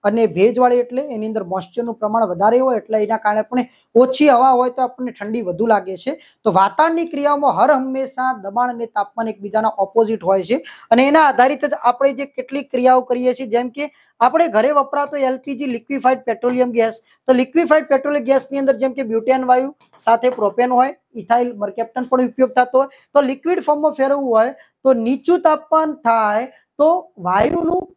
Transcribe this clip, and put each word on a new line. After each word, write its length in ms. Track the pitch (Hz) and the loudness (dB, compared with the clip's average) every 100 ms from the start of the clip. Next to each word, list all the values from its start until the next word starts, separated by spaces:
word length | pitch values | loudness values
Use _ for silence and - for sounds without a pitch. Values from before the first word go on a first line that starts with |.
| 208 | -2
અને 120 | 226 220 | 0 0
ભેજવાળી 480 | 165 214 226 247 247 | 2 2 4 2 2
એટલે 180 | 240 247 294 | 0 -6 -6
એની 140 | 226 220 | -8 -6
અંદર 140 | 214 180 | -6 -6
મોઇશ્ચરનું 440 | 185 180 - 233 226 | -8 -8 -8 -8 -6
પ્રમાણ 240 | 214 226 208 | -4 -2 -2
વધારે 280 | 170 202 240 | 2 2 4
હોય 160 | 262 226 | 0 -2
એટલે 180 | - 220 | -2 -2
એના 180 | 208 220 | -2 -2
કારણે 200 | 208 214 214 | 0 -2 -2
પણ 160 | 254 247 _ _ 226 | -4 -4 _ _ 2
ઓછી 260 | 254 254 294 | 2 4 4
હવા 220 | 240 262 247 | 6 4 4
હોય 160 | 254 247 | 0 -2
તો 80 | |
આપણને 280 | 254 - 254 - | -4 -4 -12 -10
ઠંડી 260 | 208 226 185 | -8 -6 -6
વધુ 180 | 170 226 | -2 2
લાગે 260 | 208 185 185 | 2 0 -8
છે. 100 | - 311 - _ | -8 -10 -16 _
તો 80 | 220 185 | 0 2
વાતાવરણની 520 | 196 - 320 330 339 | 2 2 0 0 -4
ક્રિયાઓમાં 440 | 285 285 285 277 175 | -2 0 2 0 2
હર 180 | 254 277 | 2 2
હંમેશા 500 | 262 262 262 254 254 254 | 0 -6 -6 -4 -4 -4
દબાણ 300 | 196 214 247 | -6 -4 -4
અને 120 | 240 226 208 | -4 -6 -6
તાપમાન 320 | 196 - 226 | -6 -6 -6
એકબીજાના 400 | 196 202 214 220 208 | -6 -4 -2 -2 -2
ઓપોઝિટ 380 | 190 226 220 220 170 | 0 2 2 0 0
હોય 180 | 196 170 | 0 0
છે 100 | 262 - - - | -4 -4 -20 0
અને 100 | 233 269 | 2 4
એના 180 | 311 294 | 6 4
આધારિત 360 | - 262 294 294 | 4 2 2 -4
જ 80 | - 240 | 0 -2
આપણે 220 | 247 277 254 | 2 0 0
જે 80 | 277 - | -10 -10
કેટલીક 340 | 247 277 - 254 | -8 -8 -6 0
ક્રિયાઓ 260 | 254 254 254 | 4 4 2
કરીએ 240 | 247 254 247 | -2 -2 -2
છીએ, 80 | 254 233 | -2 -4
જેમ 160 | 247 | -4
કે 160 | 277 294 _ _ _ | -8 -12 _ _ _
આપણે 260 | 240 320 339 | 0 2 2
ઘરે 160 | 208 254 294 | 2 2 0
વપરાતો 460 | 269 294 285 285 262 | 0 -4 -4 -2 -2
એલ 100 | 262 285 | -4 -8
પી 100 | 247 | -8
જી 140 | 277 | -6
લિક્વિફાઈડ 500 | 233 _ 277 247 262 262 | -8 _ -2 0 0 -4
પેટ્રોલિયમ 460 | 226 247 247 247 233 | -4 -2 0 0 0
ગેસ, 240 | 226 220 _ _ - | -2 -4 _ _ 0
તો 120 | 254 | 0
લિક્વિફાઈડ 500 | 254 320 330 302 - | 2 0 2 2 2
પેટ્રોલિયમ 380 | 269 285 294 233 | -2 0 -4 0
ગેસની 340 | 269 - 277 | 0 0 -2
અંદર 140 | 277 226 | -2 0
જેમ 120 | 262 262 | -2 -4
કે 80 | 233 | -4
બ્યુટેન 400 | 226 226 262 254 | -4 0 -2 2
વાયુ 240 | 254 269 - - - - | 0 0 -10 -20 -6 -2
સાથે 220 | 233 247 254 | 0 0 0
પ્રોપેન 380 | 208 208 247 247 | -2 0 0 2
હોય, 180 | 262 - _ 233 | 0 -4 _ -18
ઇથાઇલ 320 | 180 233 247 208 208 | -2 0 0 -6 -8
મર્કેપ્ટન 440 | 202 226 - 247 | -6 -8 -8 -2
પણ 180 | 254 254 | -2 -2
ઉપયોગ 240 | 247 254 233 | -2 0 0
થતો 240 | 247 262 269 | 0 0 -2
હોય, 180 | - _ | -8 _
તો 160 | 285 269 | 0 0
લિક્વિડ 340 | 269 320 370 302 | -4 -4 -4 -2
ફોર્મમાં 320 | 294 302 294 | -2 -2 -2
ફેરવવું 320 | 269 285 262 | -2 -2 0
હોય 240 | 220 240 277 _ _ | 0 0 -4 _ _
તો 160 | 262 247 | 0 0
નીચું 420 | 226 269 - 349 320 | -2 -4 0 2 2
તાપમાન 500 | 302 - 311 320 294 233 | 0 0 -2 -2 -4 -2
થાય 420 | 226 214 214 262 _ _ - | 0 0 -2 -6 _ _ 0
તો 120 | 302 359 - - 180 | 0 0 -4 -10 -2
વાયુનું 560 | 190 - 339 330 370 370 | 0 0 -2 -2 -4 -6